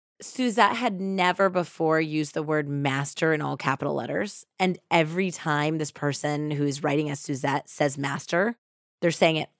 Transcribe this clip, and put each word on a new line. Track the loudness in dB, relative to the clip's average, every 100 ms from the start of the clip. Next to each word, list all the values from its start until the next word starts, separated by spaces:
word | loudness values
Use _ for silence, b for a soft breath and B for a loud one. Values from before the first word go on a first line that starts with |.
| _ _
Suzette | -10 -2 0 4 4 4
had | -2 -2
never | -2 2 2 4 2
before | 2 -2 0 2 2
used | 2 0 -2
the | -2
word | 0 0 0
master | 0 0 0 -2 0 2
in | 2
all | 0 -2
capital | -2 0 -2
letters. | -4 -4 -4 -6 -8 -16 _
And | -2 -2 0
every | 2 2 0 -2
time | -2 -2 0 0 0
this | -4
person | -2 -2 -2 -2 -2 -2
who | 0
is | 0 0
writing | 0 0 0
as | -4
Suzette | -4 -2 -2 -2 -4
says | 0 0 0
master, | -4 -4 -2 0 0 -2 _ _ _ _
they're | 0
saying | 4 2 2
it | -4 _